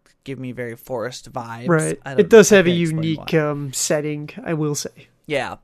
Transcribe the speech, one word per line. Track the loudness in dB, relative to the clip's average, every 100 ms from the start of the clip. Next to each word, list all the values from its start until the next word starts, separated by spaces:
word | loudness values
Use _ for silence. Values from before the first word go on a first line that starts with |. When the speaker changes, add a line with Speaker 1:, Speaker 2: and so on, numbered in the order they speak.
| _ _
Speaker 1:
give | -14 -12
me | -10
very | -10 -10 -12
forest | -10 -8 -8 -10 -14
vibes. | -12 -12 -10 -4
Speaker 2:
Right. | -2 -2 -6
Speaker 1:
I | -6
don't | 0
Speaker 2:
It | 8
does | 8 10
Speaker 1:
I | 6
Speaker 2:
have | 4
a |
Speaker 1:
can't | 2
explain | -2 -2
Speaker 2:
unique, | -4 -6 -2
Speaker 1:
why. | 0
Speaker 2:
um, | 0 -4 -8
setting, | -6 -2 -2 -2 -8 -10 -12
I | -6
will | -4 -2
say. | -4 -8 -14 -20 _ -6
Speaker 1:
Yeah. | -4 -4 -10